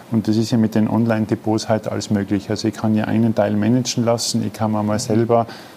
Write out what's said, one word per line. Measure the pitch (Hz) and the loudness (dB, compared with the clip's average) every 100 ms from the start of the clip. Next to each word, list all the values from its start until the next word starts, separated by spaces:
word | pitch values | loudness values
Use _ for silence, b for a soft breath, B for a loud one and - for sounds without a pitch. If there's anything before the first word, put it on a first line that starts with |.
| B | B
Und | 113 101 | -2 2
das | 107 | 0
ist | 110 | 2
ja | 120 | 2
mit | 110 110 | 2 2
den | 107 | 2
Online-Depots | 110 117 110 107 113 - 110 - | 2 2 0 0 -2 0 -2 0
halt | 110 - | -2 -2
alles | 104 - | -6 -2
möglich. | 101 98 101 - | -2 0 -2 -2
Also | 104 113 | -2 -2
ich | - | -2
kann | 113 107 | 0 0
ja | - | 0
einen | 107 113 | 0 2
Teil | 107 104 104 | 2 2 2
managen | 107 127 123 - 117 | 2 2 0 -2 0
lassen, | 117 - 117 107 | 0 -2 -2 -4
ich | |
kann | - 110 | -4 -2
mir | 107 | -2
mal | 104 107 | -2 -2
selber | - 110 117 117 113 B B | 0 0 4 2 2 B B